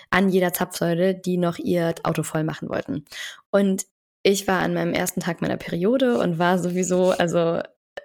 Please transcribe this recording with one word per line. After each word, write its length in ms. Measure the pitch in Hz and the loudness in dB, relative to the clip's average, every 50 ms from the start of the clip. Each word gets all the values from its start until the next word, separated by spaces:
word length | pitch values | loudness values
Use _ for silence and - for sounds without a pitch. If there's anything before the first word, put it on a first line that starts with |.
| - _ | -6 _
an 180 | - 185 196 190 | 2 2 4 4
jeder 240 | 180 190 180 180 - | 4 4 4 2 0
Zapfsäule, 600 | - 175 170 - - 175 170 170 165 180 190 185 | 0 -4 -4 -2 -2 0 0 2 2 2 0 0
die 200 | 185 - 185 180 | -2 -2 -2 0
noch 200 | 180 175 170 170 | 2 0 0 -2
ihr 360 | - - 190 180 175 165 165 165 - - | -2 -2 -2 0 0 0 -2 -2 -2 -2
Auto 200 | 165 160 156 156 | -2 -2 -2 -2
voll 220 | - - 160 156 | -2 -2 -2 -2
machen 240 | 160 - - - - | -4 -4 -6 -8 -6
wollten. 340 | - - - - - 156 - - - - - - - - - _ | -6 -6 -4 -6 -8 -8 -10 -12 -14 -14 -14 -14 -16 -18 -6 _
Und 340 | - 202 202 196 190 190 - _ _ _ _ _ _ _ - | 0 2 2 2 0 -2 -4 _ _ _ _ _ _ _ 0
ich 240 | 190 202 190 202 | 2 2 2 0
war 140 | - 190 175 | 0 0 0
an 120 | 170 175 175 | 0 0 -2
meinem 200 | 170 170 170 - | -2 -2 -2 -2
ersten 260 | 170 180 180 - 185 | -2 -2 -2 -4 -4
Tag 220 | - 175 170 - | -4 -4 -4 -4
meiner 160 | - - - | -4 -4 -4
Periode 600 | - - - 175 170 180 214 254 269 269 247 240 233 | -4 -6 -6 -4 -2 0 2 2 2 2 2 2 2
und 200 | 185 175 165 160 | 0 0 0 2
war 180 | 175 175 185 | 2 2 2
sowieso, 540 | 180 165 180 175 180 185 - 180 180 185 185 | 2 2 0 0 -2 0 0 2 2 4 4
also, 480 | 185 - 175 170 170 175 165 165 170 - - - _ _ _ _ - - - | 2 2 2 2 2 2 2 0 0 -2 -4 -8 _ _ _ _ -20 -20 -20